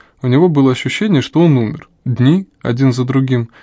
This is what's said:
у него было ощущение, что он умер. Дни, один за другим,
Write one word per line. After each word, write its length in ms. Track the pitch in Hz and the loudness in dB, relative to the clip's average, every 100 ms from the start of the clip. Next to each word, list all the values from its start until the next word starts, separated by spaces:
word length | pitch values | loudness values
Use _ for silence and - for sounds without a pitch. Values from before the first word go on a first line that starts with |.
| _ _ | _ _
у 60 | 127 | -2
него 220 | 131 180 | 2 2
было 220 | 143 135 | 2 2
ощущение, 500 | 127 - - 214 151 | 0 -6 -4 0 0
что 200 | - 156 | 0 2
он 160 | 170 131 | 2 2
умер. 320 | 107 156 - _ 131 | 0 -8 -18 _ -6
Дни, 420 | 117 127 185 190 _ | 0 2 2 -2 _
один 300 | 120 120 135 | -6 0 0
за 140 | 123 127 | 0 -2
другим, 440 | 135 131 123 117 _ | -2 0 -2 -4 _